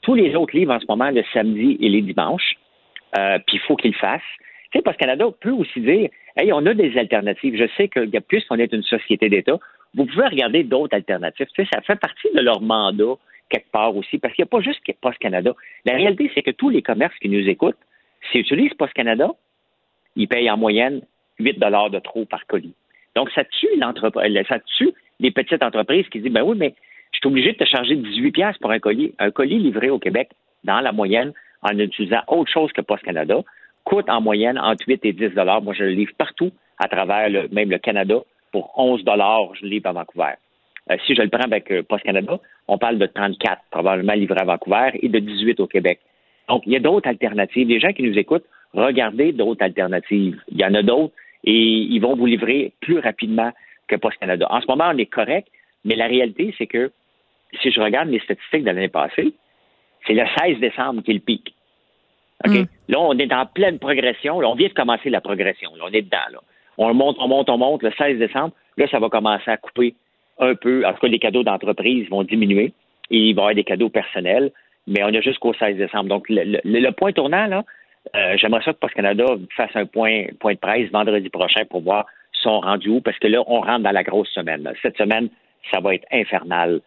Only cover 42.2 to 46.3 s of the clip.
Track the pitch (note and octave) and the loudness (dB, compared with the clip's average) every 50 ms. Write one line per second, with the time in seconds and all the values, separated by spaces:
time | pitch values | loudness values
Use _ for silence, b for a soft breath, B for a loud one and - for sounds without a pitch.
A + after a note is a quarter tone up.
42.2 | G2 - E3 G3 b b b b b - G2+ F#2+ - A#2 A#2 G#2+ G2 F#2 _ - | -2 -2 -6 -8 b b b b b -2 -2 0 0 -2 0 0 0 -2 _ -2
43.2 | G2+ G2+ F#2 - - A2 F#2 - _ _ - D#2+ E2+ F#2+ F#2+ F#2 F#2 G#2 G#2 G#2+ | -2 -2 -2 -2 -2 -2 -2 -4 _ _ -6 -2 0 0 0 2 0 0 2 0
44.2 | G2+ F2 F#2+ F#2 F#2+ F2 F2 E2+ - - G2 G#2+ B2+ C3 - - - A#2+ G#2+ A2+ | 0 0 0 0 0 0 0 -2 0 0 2 2 2 0 0 -2 -2 0 0 0
45.2 | G2+ G#2+ G#2 F#2+ G2+ A#2 A2+ - G2 - - F#2+ F2 F2+ F2+ _ _ _ _ _ | 0 -2 -6 -2 0 0 0 0 -2 0 0 0 0 0 -2 _ _ _ _ _
46.2 | _ _ | _ _